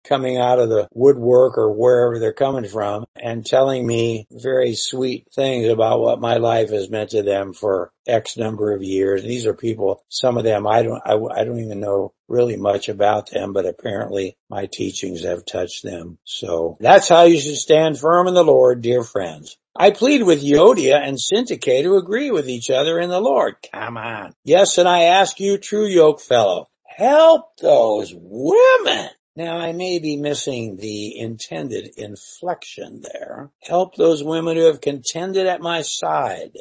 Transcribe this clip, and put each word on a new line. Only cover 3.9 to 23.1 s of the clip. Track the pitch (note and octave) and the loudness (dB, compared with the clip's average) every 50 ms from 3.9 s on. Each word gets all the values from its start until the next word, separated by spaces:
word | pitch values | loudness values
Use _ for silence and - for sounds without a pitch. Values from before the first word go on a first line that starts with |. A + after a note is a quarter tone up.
| A#2 A#2 A#2 A#2 A2+ A2 A2 _ | -2 0 -2 -2 -4 -6 -10 _
very | - - A#2+ C3 C3 C3 B2+ A#2+ A2+ | -16 -10 -6 -2 0 0 0 0 -2
sweet | - - - C3+ C3 C3 B2+ B2 - _ _ _ | -4 -6 -6 -6 -4 -4 -4 -6 -8 _ _ _
things | C3 C3+ C3+ C3 B2 A2 A2+ | -2 -2 -2 0 0 0 2
about | A2+ A2 G#2+ A2+ A#2 A2+ | 2 2 2 2 2 2
what | A#2 A#2 A#2 A2+ | 2 0 0 0
my | A#2 A#2 A#2+ | -2 0 0
life | A#2 A#2 A2+ A#2 A2+ A2 G#2 | 0 2 2 2 0 0 0
has | G#2+ G2+ F#2+ F#2+ | -2 -4 -4 -4
meant | A2 G#2+ G#2+ G#2 | -6 -6 -6 -4
to | A2+ G#2+ G2+ | -4 -2 -2
them | G2+ G2 G2 G2 G2 F2 | 0 -2 -2 -4 -6 -8
for | - G#2+ G#2 F#2+ F2+ F2+ - _ _ - | -6 -4 -2 -2 -2 -4 -6 _ _ -6
X | - A#2 A2 - - - | -2 -2 -2 -2 -4 -8
number | A#2 A2+ A2 A2 G#2+ G#2+ G#2+ G#2 | -8 -6 -6 -4 -4 -2 -2 -2
of | F#2+ G2 | -4 -4
years. | F#2+ F#2+ F#2+ G2 G2 G2 F#2+ G2+ | -4 -2 0 0 0 0 -2 -4
These | A2+ B2 B2 - | -6 -8 -4 -4
are | - - | -4 -4
people, | - - A2+ A2 A2 G2+ G2 - - _ _ | -4 -4 -6 -4 -2 -2 -4 -4 -4 _ _
some | - - - B2+ A#2+ | -6 -4 -2 -2 0
of | A#2 A2 | 0 0
them, | A2+ G#2+ G2+ G#2 | 0 0 0 0
I | G#2+ A2 A#2 A#2 | 0 0 0 0
don't, | A#2 A2+ A2+ - | -2 -6 -6 -2
I, | - G#2+ | -2 -2
I | G#2+ A2 B2 - A2 A2 | -2 -2 -4 -4 -4 -4
don't | B2 A#2+ A#2 | -4 -6 -8
even | A2+ G#2+ G#2 G2+ | -8 -10 -10 -8
know | G#2 G2+ G2+ G2 G2 G2 _ _ _ - | -4 -2 -2 -2 -2 -4 _ _ _ -6
really | A2+ A#2+ A#2+ A#2+ G#2+ | -2 -2 -2 -2 -2
much | F#2+ G2 G2+ G2+ G2+ - - | -2 -2 -2 -2 -2 -4 -6
about | G#2 G2+ G#2 G#2 G#2+ G#2 - - | -4 -2 0 0 0 0 -4 -6
them, | - G2+ F#2+ G2 G2 | -8 -6 -6 -4 -4
but | G2 F2+ | -4 -4
apparently | F2+ E2+ - - A2+ G2+ G#2 G#2+ - G2+ G2 F#2+ F#2 - _ _ - | -4 -6 -8 -8 -8 -6 -6 -6 -6 -6 -6 -6 -6 -8 _ _ -14
my | G2 G2 G2+ | -12 -10 -10
teachings | F#2+ - - G2+ G2 F#2+ - G2+ F#2 F2+ E2 F2 | -10 -8 -8 -8 -8 -8 -8 -10 -10 -8 -8 -6
have | F2 F2+ F2 - | -6 -6 -8 -8
touched | - - F#2+ F2+ E2+ - - - | -8 -8 -8 -8 -8 -10 -12 -14
them. | E2+ E2 E2+ E2+ F2 E2 - _ | -12 -12 -12 -14 -16 -20 -20 _
So | - - - - F#2+ E2+ E2 E2 E2 - - | -16 -14 -10 -8 -4 -4 -4 -4 -4 -4 0
that's | G#2+ C3+ F#3 G3+ - - | 4 6 6 6 6 6
how | E3 E3+ E3+ | 6 8 8
you | E3+ E3+ D3 | 8 6 4
should | C#3 D3+ C#3+ | 0 -4 -6
stand | - - - D#3 D#3 D#3+ D#3+ D3 B2 | -4 0 2 4 4 4 2 -2 -2
firm | C#3 D#3+ E3+ F3+ F3+ | 0 2 2 2 2
in | F#3 F3+ | 2 2
the | F3+ E3 | 2 4
Lord, | D#3 C3+ C3 B2+ B2+ B2 A#2+ A#2 | 4 6 6 6 4 2 0 0
dear | A#2 B2 B2 A#2 | -2 0 0 -2
friends. | - - G#2 F#2 E2 D#2+ D#2 D2 - - _ _ _ - | -4 -6 -8 -8 -8 -10 -14 -20 -20 -20 _ _ _ -2
I | - C#3 G3+ | 2 4 4
plead | G3+ - A3+ C#4 D4 C4 A3 | 4 4 2 2 2 4 4
with | F3+ D#3+ C#3+ C#3+ | 2 2 2 2
Euodia | C#3+ C#3+ D3+ F3 - - F#3 C3+ C3 C#3 D3 C#3 | 4 4 6 8 6 6 6 4 2 2 2 2
and | C#3 C3+ B2 | -2 -6 -6
Syntyche | - - F#3 A3+ B3+ A#3 F3+ A#2+ - C#3+ B2 C3 D3+ | -4 -2 -2 -2 -2 -4 -6 -6 -2 0 0 2 2
to | F3+ G3 | 2 2
agree | F#3+ F3 F3+ G#3 B3 D4 C#4 | 2 0 0 -4 -4 -2 -2
with | A3 D#3 C3+ B2+ | -2 -4 -4 -4
each | B2 A#2+ A#2 - | -6 -6 -4 -2
other | C3 C3 D3 D#3+ E3 E3+ | 0 0 0 0 -2 -2
in | F3 F3+ | -2 -2